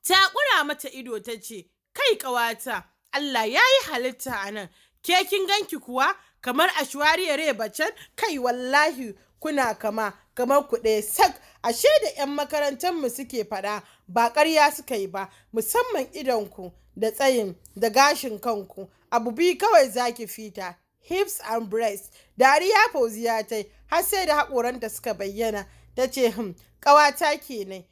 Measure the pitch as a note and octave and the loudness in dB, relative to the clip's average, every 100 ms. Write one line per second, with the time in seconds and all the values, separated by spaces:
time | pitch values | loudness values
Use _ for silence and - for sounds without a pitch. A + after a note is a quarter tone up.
0 | - F#4 F#4+ A4 D5 G4 D4 D4 C#4+ C4 | 2 4 4 2 2 2 0 -6 -10 -14
1 | B3+ A3 A#3 A3+ - A3 E3+ _ _ - | -10 -10 -10 -12 -12 -16 -18 _ _ -2
2 | C#5 G#4+ C4+ A#3+ A#3 A3+ C4 G#3 - _ | 0 0 0 -2 -2 -4 -8 -8 -10 _
3 | _ C#4 C#4+ B3+ A3 C#4 B4 C5+ - C4+ | _ -6 -2 -2 0 4 6 4 2 -4
4 | B3+ C4 C4+ A3+ G3 G#3+ F3+ _ _ _ | -6 -8 -10 -8 -8 -10 -12 _ _ _
5 | - F4+ F#4 G4+ F#4 G4+ G4 D4+ - B3 | 0 0 2 -2 0 -2 -2 -10 -8 -2
6 | C#4+ G4+ _ _ B3 B3+ F4+ D#4 C#4+ C#4 | -2 -2 _ _ -6 0 2 0 -4 0
7 | D4+ E4 F#4 C#4+ D#4 A3 A3+ - D#4+ - | 2 2 0 -2 -2 -2 -6 -4 -6 -6
8 | - - A4+ D4 B3 B3 B3+ C#4 D4+ C4 | -20 -4 -4 0 -2 -2 0 2 2 0
9 | A#3+ G3 _ _ D#4 C#4+ B3 G#3 A3 A3 | -12 -14 _ _ -4 0 0 -2 -6 -4
10 | G#3+ - _ - B3 C#4 C#4+ A#3 A3 G#3+ | -6 -8 _ -6 2 2 2 -2 0 0
11 | G#3 - F#4+ - - _ A#3 A#3 C#5 D5+ | -2 2 2 2 -20 _ -4 2 4 4
12 | G4 - C#4 C#4+ C#4+ D4+ C#4+ C#4 F4+ E4+ | 2 -4 -4 -4 -4 -2 -2 -2 -4 -2
13 | C4 A#3 C4+ B3 G3+ G3+ G3+ G#3 - _ | -4 -6 -8 -6 -6 -6 -6 -6 -10 _
14 | - F#3 A#3 C4 D#4 D#4 D4 D4 - A#3 | -4 2 2 4 4 6 4 2 -8 -6
15 | G3 F#3+ F#3+ _ _ A3+ A3 A#4 B4 F#4+ | -6 -8 -12 _ _ -6 0 0 0 -2
16 | B3+ E4+ C4 A#3 G3 - F3+ - _ - | -6 -6 -2 -2 -2 -12 -16 -18 _ -4
17 | A3 G#3+ C#4 B3+ G3+ F3 - - A3 G#3+ | -4 0 2 2 -2 -8 -18 -2 2 4
18 | C#4+ C#4+ C4 G#3 A#3+ G#3+ F#3+ - F#3+ _ | 4 4 -4 -6 -4 -6 -6 -16 -18 _
19 | _ A#3 A3+ A#3 F4 D4 G#4 F4 C4+ G#3+ | _ -2 -2 0 0 2 6 6 6 0
20 | B3 A#3+ A3 - G#3+ G3 F#3 F3 _ _ | -4 -4 -12 -12 -14 -10 -12 -12 _ _
21 | _ F4+ G4+ - G#3+ A3+ A3 A3 A3+ G3+ | _ -4 -4 -6 -4 -6 -2 -2 -2 -4
22 | - _ _ - A3+ D4 F#4 G#4+ A4+ E4 | -14 _ _ 2 4 4 4 4 4 2
23 | A#3 G#3+ A#3 A3+ G#3+ A3 G3+ _ _ D#4+ | -2 -2 -2 -2 -4 -8 -8 _ _ -2
24 | F#4 G4 F4 D4 - B3+ A#3 B3 A3+ - | 0 -2 2 2 2 0 -2 -4 -8 -8
25 | - G3 G3 G3+ A3+ G#3 G3 - _ - | -8 -6 -8 -4 -4 -4 -10 -20 _ -4
26 | B3+ C4 A#3+ G3+ G#3+ F3 _ _ C4 C#4+ | -2 2 0 0 -10 -10 _ _ 6 6
27 | D4 C#4+ D#4 D4 - A#3+ F#3+ F#3+ F3+ | 6 2 -2 -2 -6 -12 -10 -14 -18